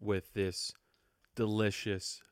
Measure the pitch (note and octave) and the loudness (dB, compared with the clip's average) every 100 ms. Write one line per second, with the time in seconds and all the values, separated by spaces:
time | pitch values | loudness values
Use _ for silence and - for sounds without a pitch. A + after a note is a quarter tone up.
0 | G#2 F#2+ - G#2+ F#2+ F2+ - - _ _ | 0 0 0 -2 0 -2 -8 -10 _ _
1 | _ _ _ - A2 G#2+ G#2+ G2 A2 F#2+ | _ _ _ -2 2 4 2 2 -2 -2
2 | - - - | -4 -10 -14